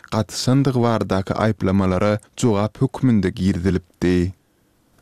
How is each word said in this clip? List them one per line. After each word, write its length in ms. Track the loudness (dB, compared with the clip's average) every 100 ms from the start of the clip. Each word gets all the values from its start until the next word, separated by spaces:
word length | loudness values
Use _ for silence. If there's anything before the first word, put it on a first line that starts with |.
| -6
gatnaşandygy 680 | -4 -4 -4 0 2 2 2
baradaky 540 | 0 0 0 -2 -2
aýplamalary 840 | -2 -2 0 0 0 0 0 0 -2 -6 -4
jogap 440 | 0 0 -2 -2
hökmünde 500 | -4 0 0 2 0
girdilipdi. 1000 | 0 -2 0 0 -2 -4 -4 0 2 0 -4 _ _ _ _ _ _